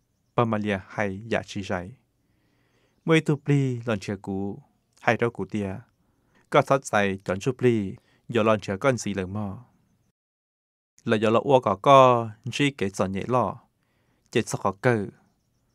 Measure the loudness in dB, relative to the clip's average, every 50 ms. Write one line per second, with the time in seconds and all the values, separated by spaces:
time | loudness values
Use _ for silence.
0 | _ _ _ _ _ _ _ 0 0 2 0 -2 -2 -2 -4 -4 -6 -8 -6 -4
1 | -4 -4 -6 -8 -6 -4 -4 -4 -4 -6 -8 -10 -8 -6 -6 -6 -8 -10 -16 -20
2 | _ _ _ _ _ _ _ _ _ _ _ _ _ _ _ _ _ _ _ _
3 | -2 2 2 2 2 0 -2 -2 0 0 2 2 2 0 -4 -4 -4 -4 -4 -4
4 | -4 -6 -8 -8 -8 -8 -8 -6 -6 -8 -10 -12 -16 _ _ _ _ _ _ _
5 | 0 0 0 0 0 -4 -4 -6 -10 -8 -6 -6 -6 -6 -8 -10 -14 _ _ _
6 | _ _ _ _ _ _ _ _ _ _ 2 2 2 2 2 0 0 0 0 0
7 | 0 0 -2 -4 -4 -4 -4 -4 -2 -4 -2 0 2 2 2 0 -2 -6 -10 -14
8 | _ _ _ _ _ -4 -2 2 2 2 2 0 0 -6 -6 -2 0 0 0 0
9 | -2 -6 -6 -6 -6 -6 -8 -8 -8 -10 -10 -14 -18 _ _ _ _ _ _ _
10 | _ _ _ _ _ _ _ _ _ _ _ _ _ _ _ _ _ _ _ _
11 | -2 0 0 2 2 2 2 2 4 4 4 4 4 2 0 2 4 8 8 10
12 | 10 8 6 4 0 -4 -10 -14 -12 -8 -4 -2 -2 -2 -2 -2 -4 -4 -2 -2
13 | -4 -2 -4 -6 -4 -2 -2 -2 -2 -2 -6 -10 _ _ _ _ _ _ _ _
14 | _ _ _ _ _ _ -4 -4 -2 -2 -4 -4 -4 -4 -2 0 0 0 0 0
15 | -2 -6 -10 _ _ _ _ _ _ _ _ _ _ _